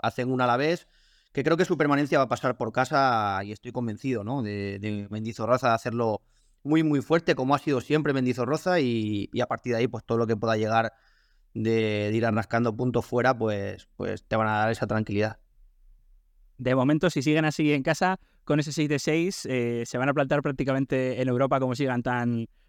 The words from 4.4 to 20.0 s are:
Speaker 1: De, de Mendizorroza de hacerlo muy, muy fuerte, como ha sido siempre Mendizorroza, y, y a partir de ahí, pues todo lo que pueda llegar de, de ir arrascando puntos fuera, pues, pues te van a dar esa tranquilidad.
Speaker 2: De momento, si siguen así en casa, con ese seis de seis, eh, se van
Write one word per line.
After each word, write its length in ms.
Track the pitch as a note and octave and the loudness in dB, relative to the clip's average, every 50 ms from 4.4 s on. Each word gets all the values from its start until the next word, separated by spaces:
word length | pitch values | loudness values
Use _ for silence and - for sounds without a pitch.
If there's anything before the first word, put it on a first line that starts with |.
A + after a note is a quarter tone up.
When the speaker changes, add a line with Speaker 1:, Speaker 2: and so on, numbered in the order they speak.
| A#2 | -4
Speaker 1:
De, 340 | G#2 G#2 G2+ G2+ G2+ G2 G2+ | -4 -4 -4 -4 -6 -6 -6
de 280 | G2+ G#2+ G#2+ G#2 G2+ G2+ | -6 -6 -6 -6 -6 -8
Mendizorroza 600 | G#2+ A2 A2 A2+ A2+ - A2+ A2 A#2+ - - B2 | -8 -8 -6 -8 -6 -4 0 2 2 4 4 4
de 60 | A2+ | 2
hacerlo 460 | A2 - B2 A2+ A#2+ A#2+ A2+ G#2+ G2+ _ _ _ _ _ _ _ _ | 2 0 -2 -2 0 0 0 -2 -2 _ _ _ _ _ _ _ _
muy, 220 | - C#3 D3+ D#3+ D#3+ | -2 2 2 4 4
muy 180 | D#3 D3 C#3 | 4 2 0
fuerte, 320 | A#2+ - D#3+ E3+ E3 - D#3+ | 2 2 0 0 2 2 0
como 220 | B2+ C3 C3 C#3+ | 0 2 0 0
ha 20 | C3+ | 0
sido 240 | - D#3+ C#3+ B2 | 0 0 0 0
siempre 320 | A2+ - D3 D#3 D3 D3 C#3 | 0 2 0 2 2 2 0
Mendizorroza, 680 | C3+ B2+ B2 A#2+ B2 B2 A#2 D3 D#3+ - F#3+ F3+ F3 | 2 2 0 0 0 0 -2 -2 -2 0 0 2 2
y, 520 | C#3 B2 A#2 A2+ G#2+ G#2+ G#2+ G2+ G2 - - | 2 2 0 0 0 -2 -2 -2 -4 -4 -4
y 80 | - | -4
a 60 | A#2+ - | -2 -2
partir 240 | A#2 A2+ - B2 | -4 -6 -4 -2
de 80 | A#2 A2+ | 0 0
ahí, 80 | B2 B2 | 0 0
pues 160 | A#2 G#2+ - | -2 -4 -4
todo 140 | - A#2+ A2+ | -2 0 0
lo 80 | A2+ A2 | 2 0
que 100 | A2+ G#2 | 0 0
pueda 200 | A#2 A2+ A2 G#2+ | 0 0 0 0
llegar 360 | A2 G#2+ A2 A2+ A2+ A2 - _ _ _ _ _ _ _ _ _ _ _ - | 0 2 2 2 0 0 -4 _ _ _ _ _ _ _ _ _ _ _ -8
de, 560 | A#2 A2 A2+ A2+ A2+ A2 G#2+ G#2+ G#2 G#2 G#2 | -2 0 2 2 2 2 2 0 0 -2 0
de 40 | G#2+ | 0
ir 100 | A2+ A2 | 0 0
arrascando 500 | A#2 G#2+ A2 G#2 - - A#2 A#2+ A#2+ G#2+ | 2 0 0 -2 0 0 0 0 0 0
puntos 300 | A2+ B2+ B2+ B2 A#2+ A#2+ | -2 -2 0 0 -2 -2
fuera, 320 | - - B2 A#2 B2+ C3+ A2+ | 0 0 2 2 2 2 2
pues, 500 | A2+ A2 G#2 G2+ G2 G2+ G2 F#2+ - _ _ | 0 -2 -2 -2 -4 -6 -8 -12 -16 _ _
pues 280 | - G2 F#2+ G2 G2 - | -8 -6 -6 -6 -6 -6
te 100 | - A#2 | -2 0
van 120 | A2 A2 G#2+ | 0 2 2
a 100 | G#2+ G#2+ | 2 2
dar 120 | G#2+ A2+ | 2 0
esa 160 | A2+ - - A2 | 0 -2 -2 -2
tranquilidad. 520 | G#2+ A2 A2 - G2+ G2+ G#2 G#2+ - - _ _ _ _ - - _ _ _ - - _ _ _ - - _ _ _ _ - - _ - | -2 -2 -2 -2 0 0 0 -2 -2 -8 _ _ _ _ -20 -20 _ _ _ -20 -20 _ _ _ -20 -20 _ _ _ _ -20 -20 _ -6
Speaker 2:
De 180 | B2+ B2+ B2+ | -2 0 2
momento, 340 | C3 B2+ C#3 D3+ D#3 - F3 | 2 4 4 2 4 2 2
si 120 | - D3+ | 0 2
siguen 240 | B2+ D#3 D3+ D#3 D#3 | 0 2 2 2 2
así 280 | D3+ C#3+ - D#3 D3 D3 | 0 0 0 2 2 2
en 80 | C#3+ | 2
casa, 380 | C3 - - - G3 F3+ F#3+ - - _ _ _ _ | 2 0 0 0 0 0 0 -2 -8 _ _ _ _
con 160 | - D3+ D3+ | -2 0 0
ese 120 | D3 D#3 | 0 -2
seis 180 | C#3 D#3 D3+ C#3+ | -2 -2 0 0
de 100 | D3+ C#3 | 0 0
seis, 460 | - - D3+ E3 E3+ F#3+ F#3+ - - D3 | 0 0 0 0 0 -2 -4 -6 -6 -4
eh, 340 | C3 B2+ A#2+ A#2+ A#2+ A#2 A#2 | -2 -2 0 0 -2 -4 -4
se 120 | - - | -4 -4
van 120 | B2 | -2